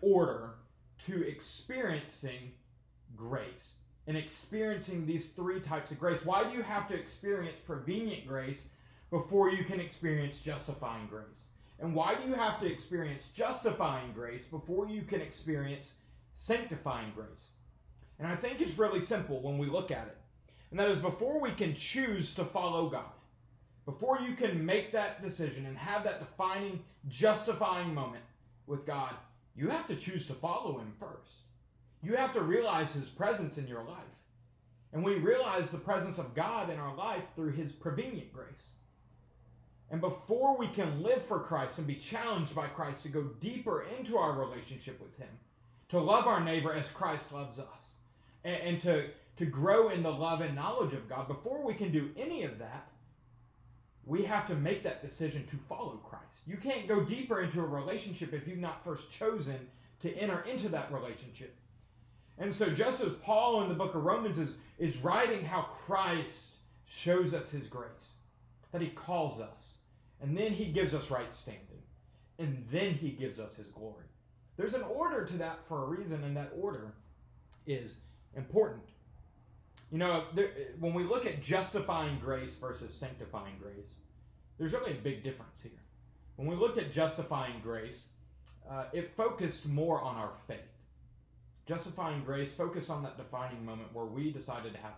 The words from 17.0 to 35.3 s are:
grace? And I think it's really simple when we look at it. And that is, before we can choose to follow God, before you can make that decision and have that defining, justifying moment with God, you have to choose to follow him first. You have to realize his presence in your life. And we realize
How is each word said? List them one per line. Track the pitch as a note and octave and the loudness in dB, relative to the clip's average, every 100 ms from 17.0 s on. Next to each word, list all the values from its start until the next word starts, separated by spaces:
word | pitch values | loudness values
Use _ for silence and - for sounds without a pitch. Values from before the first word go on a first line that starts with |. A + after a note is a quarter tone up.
| G#2+ | -6
grace? | G2+ G#2 - - - - - - - - - | -8 -12 -14 -20 -20 -20 -20 -20 -20 -20 -6
And | E3 | -4
I | F3+ | -2
think | B3 C#4 | -2 0
it's | E4 - | 0 4
really | G#3 F3+ | 4 4
simple | - G#3 D3 B2+ | 2 0 0 -2
when | C#3 C#3+ | 0 0
we | C#3+ | 2
look | F3 - | 2 0
at | B2 A2 | -4 -4
it. | - - - - - - | -12 -20 -20 -20 -20 -4
And | F#3 | 2
that | G3+ | 4
is, | E3 | 4
before | F3 - B3 D4+ | 2 2 2 2
we | B3+ | 2
can | - E3+ | 2 0
choose | D3 - C4 B3 G3 D3+ | 0 -2 0 2 2 0
to | F#3+ | -2
follow | D#3+ F#3+ F3+ E3+ D#3 | 0 2 2 4 2
God, | B2+ - - - - - - - - - | 0 -6 -14 -20 -20 -20 -20 -20 -12 -10
before | C#3 B3 C4 | 0 4 4
you | B3 | 2
can | - A3 E3 E3 | 2 2 4 4
make | G3+ - | 4 4
that | A3 G3+ - | 2 0 -2
decision | F#3 - D3+ B2 | -6 -2 -2 -2
and | C3+ C3 | -6 -6
have | E3+ G#3 | -2 0
that | G3 - | 0 -2
defining, | - - G#3 G3 G3+ F3 - - C#3 | -4 0 0 0 -2 -4 -8 -12 -10
justifying | A#2 G#3+ G#3+ A#3 - G3 F3 F3 | 4 6 6 2 2 2 2 0
moment | D3 B2+ A#2 - - - - - | -2 -4 -8 -14 -20 -20 -16 -6
with | C#3+ | -4
God, | D3 C#3 C3 - - - - - | -2 -2 -4 -6 -14 -20 -16 -2
you | E3+ | 0
have | E4 - | 0 -2
to | D#3+ | -4
choose | F#3 F3+ - | -4 -4 -4
to | |
follow | B2 E3+ G#3 G#3+ B2+ | -4 -2 0 -2 -4
him | G#2+ - | -8 -10
first. | - - - - - - - - - - | -12 -12 -18 -20 -20 -20 -20 -20 -20 -8
You | E3+ B3+ | 2 4
have | C4 | 4
to | A3+ | 4
realize | D#3+ A3 A3 E3 D3+ | 6 6 6 4 2
his | C#3+ C3 | 0 -4
presence | - G#3 G3+ D3+ D3+ | 0 2 2 -2 -4
in | B2+ | -6
your | A#2 | -6
life. | B2 F3 - - _ - - _ - - - | -8 -12 -14 -20 _ -20 -20 _ -20 -20 -6
And | D#3 | 0
we | G3 | 2
realize | F#3 F3+ | 6 6